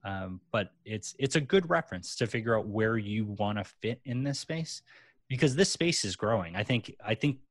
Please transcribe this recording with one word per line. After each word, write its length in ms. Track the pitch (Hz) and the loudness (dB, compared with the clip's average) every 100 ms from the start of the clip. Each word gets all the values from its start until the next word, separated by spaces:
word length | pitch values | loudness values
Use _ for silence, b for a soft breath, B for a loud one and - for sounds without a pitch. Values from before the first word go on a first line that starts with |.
| 101 | -6
Um, 340 | 95 92 92 _ | -6 -6 -10 _
but 200 | 113 95 _ - | -2 -2 _ -8
it's, 300 | 110 - - | -8 -8 -4
it's 180 | 135 160 | 0 0
a 60 | |
good 280 | 139 190 170 | 4 2 4
reference 460 | 170 160 90 - - | 0 0 -8 -10 -4
to 100 | 117 | -2
figure 300 | 117 113 110 | 0 2 2
out 100 | 104 | 2
where 300 | 104 110 113 | 0 2 2
you 280 | 101 104 107 101 | 0 -2 -2 0
wanna 240 | 104 104 | 0 0
fit 360 | 95 - 110 117 - | -6 -6 -6 -4 -4
in 180 | 123 | -2
this 160 | 139 139 | -2 -4
space, 440 | - 160 160 - _ B B B _ | -4 -6 -6 -10 _ B B B _
because 280 | 127 151 131 | 2 4 6
this 160 | 190 | 4
space 340 | - 170 - 101 | 4 0 2 -2
is 100 | 92 | -2
growing. 400 | 104 113 85 90 | 2 2 0 -4
I 80 | |
think, 320 | 107 123 - - | 0 0 -2 -12
I 120 | - 113 | -4 0
think 240 | 147 131 - | 2 0 -8